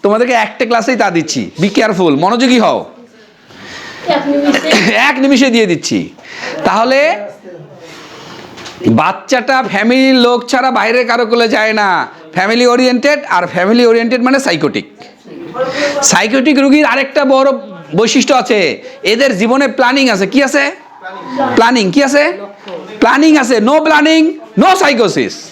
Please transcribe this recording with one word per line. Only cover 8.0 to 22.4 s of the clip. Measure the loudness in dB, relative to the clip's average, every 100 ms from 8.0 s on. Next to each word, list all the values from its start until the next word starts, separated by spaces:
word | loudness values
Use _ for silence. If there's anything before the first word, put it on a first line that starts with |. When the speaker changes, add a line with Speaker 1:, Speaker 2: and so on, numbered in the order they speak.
| -20 -20 -20 -20 -20 -18 -18 -4 0
Speaker 1:
বাচ্চাটা | 2 0 -4 -2 -2 0 -2
ফ্যামিলির | 0 -2 2 2 4 4
লোক | 4 2 0
ছাড়া | 0 0
বাইরে | 0 0 0
কারো | 0 0 0
কোলে | 0 0
যায় | 0 0
না, | 0 0 0 -4 -10 -8
ফ্যামিলি | -4 0 2 2
ওরিয়েন্টেড। | 4 2 2 0 0 -2
আর | -2 -2
ফ্যামিলি | -2 2 4 4
ওরিয়েন্টেড | 2 0 0
মানে | 2 2
সাইকোটিক। | 0 -2 -2 -4 -10 -20 -20 -20 -20 -18 -14 -6 -6 -4 -4 -2
সাইকোটিক | 0 0 2 0 2 2
রোগীর | 4 4 4
আরেকটা | 2 0 0 2
বড় | 2 2 -2 -8 -18 -6 -2
বৈশিষ্ট্য | 2 0 2
আছে, | 0 2 0 0 -4 -12 -8
এদের | -2 0 0 0
জীবনে | 0 2 0
প্ল্যানিং | 0 0 2 0
আছে। | 0 0
কি | 0
আছে? | 2 0 -2 -6 -20 -20 -16 -16 -10 -4 -2 2
প্ল্যানিং। | 4 2 2
কি | 2
আছে? | 2 2 0 -4